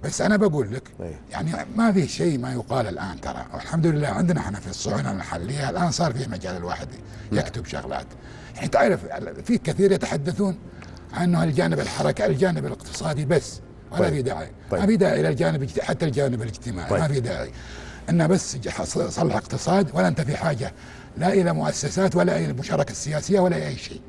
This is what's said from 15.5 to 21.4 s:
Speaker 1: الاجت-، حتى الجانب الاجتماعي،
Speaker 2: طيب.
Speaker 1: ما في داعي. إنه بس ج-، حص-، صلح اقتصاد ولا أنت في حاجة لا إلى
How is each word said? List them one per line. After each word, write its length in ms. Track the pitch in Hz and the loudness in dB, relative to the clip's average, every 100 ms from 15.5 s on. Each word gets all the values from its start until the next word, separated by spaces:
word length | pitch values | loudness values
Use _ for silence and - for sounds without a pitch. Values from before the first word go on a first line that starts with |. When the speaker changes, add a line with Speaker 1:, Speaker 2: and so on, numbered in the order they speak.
| 156 | 0
Speaker 1:
الاجت-، 160 | 117 - | -2 -2
حتى 260 | - - - | -2 0 0
الجانب 360 | 120 139 123 | 2 0 0
الاجتماعي، 480 | 117 98 120 92 82 | -4 -6 -6 -6 0
Speaker 2:
طيب. 120 | 98 | 2
Speaker 1:
ما 60 | 156 | 2
في 120 | 139 | 0
داعي. 320 | 117 87 - - - - - - - | -2 -4 -6 -10 -14 -14 -14 -12 0
إنه 180 | 170 160 | 2 4
بس 280 | 185 - 139 | 4 2 -6
ج-، 140 | 127 | -6
حص-، 300 | - 78 - | -6 -4 -2
صلح 360 | 170 - 170 110 | -2 0 0 0
اقتصاد 540 | - 131 165 190 160 | -2 -4 2 2 4
ولا 140 | 147 185 | 2 2
أنت 140 | 147 | 2
في 160 | 131 143 | 0 0
حاجة 360 | 160 123 95 - - - - - | 0 0 -4 -8 -18 -18 -14 0
لا 160 | 175 | 4
إلى 200 | 196 | 4